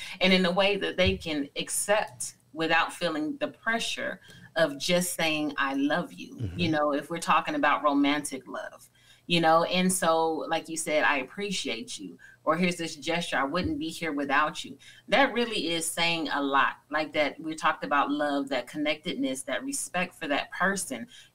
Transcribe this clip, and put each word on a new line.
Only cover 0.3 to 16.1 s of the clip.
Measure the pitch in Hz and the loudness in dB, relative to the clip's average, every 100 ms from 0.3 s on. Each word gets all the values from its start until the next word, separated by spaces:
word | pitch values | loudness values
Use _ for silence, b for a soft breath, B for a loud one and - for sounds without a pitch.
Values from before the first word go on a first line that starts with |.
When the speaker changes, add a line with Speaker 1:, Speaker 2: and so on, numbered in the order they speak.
Speaker 1:
in | 185 175 | 6 4
a | |
way | 180 196 196 | 4 2 2
that | 165 175 | -2 2
they | 185 190 | 2 2
can | 165 151 139 - | -2 -4 -4 -6
accept | 165 - - 208 - - - - _ | -6 -2 0 0 0 -6 -12 -12 _
without | 156 160 165 - | -4 2 2 2
feeling | - 170 151 151 143 | -2 -4 -2 -4 -4
the | - | -6
pressure | - 220 226 - - - - B B B - | -4 -2 -2 -2 -4 -6 -8 B B B 0
of | 160 143 | 0 0
just | - 175 180 - | 0 2 0 0
saying, | 160 151 151 139 | 0 0 -2 -2
"I | 139 | -2
love | 139 143 165 160 | 0 2 0 -2
you." | - - - | -8 -14 -8
Speaker 2:
Mm-hmm. | 101 92 | -6 -2
Speaker 1:
You | 170 | 0
know, | 151 147 | 2 2
if | 143 147 | 0 -2
we're | 165 | -4
talking | - 160 165 151 | 2 2 2 2
about | 147 139 | 4 4
romantic | 147 139 143 147 - 127 110 | 4 4 4 2 -2 -8 -10
love, | 113 - - - b b b b | -12 -12 -16 -20 b b b b
you | 170 | 4
know, | 165 165 | 6 6
and | - 185 185 | 6 2 2
so, | - 170 160 160 160 - | 2 2 4 2 0 -2
like | 160 160 | -4 -4
you | 160 | -6
said, | 156 151 | 0 2
"I | 156 143 | 2 2
appreciate | 127 - 202 185 127 113 - - | -2 -6 -6 -4 -4 -6 -8 -12
you," | 90 - b b | -12 -16 b b
or, | 147 165 | 0 2
"Here's | 180 175 | 2 0
this | 160 147 | -6 -6
gesture, | 147 175 - 135 | -4 -2 0 0
I | 139 | 0
wouldn't | 170 160 143 | 0 -2 -2
be | 160 | -6
here | 165 160 | -6 -4
without | 143 139 143 156 - | -2 0 2 2 -2
you." | - - B B B | -12 -14 B B B
That | 220 269 | 4 4
really | 233 226 202 156 | 2 -2 -2 -2
is | 165 - | -2 -2
saying | - 170 | 0 0